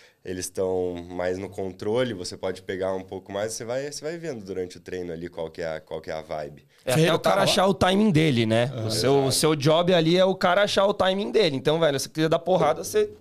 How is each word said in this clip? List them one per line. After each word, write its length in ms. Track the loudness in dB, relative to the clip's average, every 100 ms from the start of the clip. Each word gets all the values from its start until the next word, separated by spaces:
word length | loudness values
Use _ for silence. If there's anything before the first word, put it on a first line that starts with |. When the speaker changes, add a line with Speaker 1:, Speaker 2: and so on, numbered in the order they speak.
| -20 _
Speaker 1:
eles 240 | -12 -10 -8
tão 460 | -4 -2 0 -2 -6 -10
mais 260 | -6 -4 -4
no 140 | -6
controle, 640 | -8 -10 -6 -4 -2 -2
você 240 | -4 -10 -8
pode 240 | -8 -8
pegar 320 | -8 -6 -4
um 80 | -4
pouco 280 | -8 -14 -8
mais, 220 | -6 -6
você 140 | -6 -8
vai, 260 | -8 -8
você 100 | -10
vai 140 | -10 -10
vendo 260 | -10 -10
durante 360 | -8 -8 -8 -10
o 20 |
treino 320 | -10 -8 -8
ali 160 | -8 -10
qual 220 | -8 -10
que 100 | -6
é 160 | -8 -8
a, 40 |
qual 200 | -10 -12
que 100 | -8
é 40 |
a 80 | -10
vibe. 420 | -8 -8 -10 -14 _ _
Speaker 2:
É 100 | -2
Speaker 3:
Ferreira 220 | 0 2
Speaker 2:
até 60 | 2
o 20 |
cara 120 | 0
Speaker 3:
tá 100 | 2
lá? 0 |
Speaker 2:
achar 220 | 2 2 2
o 80 |
timing 360 | 2 2 4 4
dele, 360 | 4 4 2 2
né? 240 | 2 0
Speaker 3:
Aham. 140 | -2 -4
Speaker 2:
O 40 |
seu, 220 | 0 4
o 40 | 4
Speaker 1:
Exato. 140 | 4
Speaker 2:
seu 240 | 2 2 2
job 360 | 4 4 4
ali 240 | 4 4 4
é 80 |
o 100 | 4
cara 280 | 2 2 2
achar 240 | 2 2 2
o 80 |
timing 360 | 2 0 0 0
dele. 240 | 2 2 2
Então, 220 | 0 2
velho, 220 | 2 0
você 80 | -4
quiser 220 | -2 0
dar 80 | 0
porrada, 440 | 2 2 4 0
você 280 | 0 0 0 -4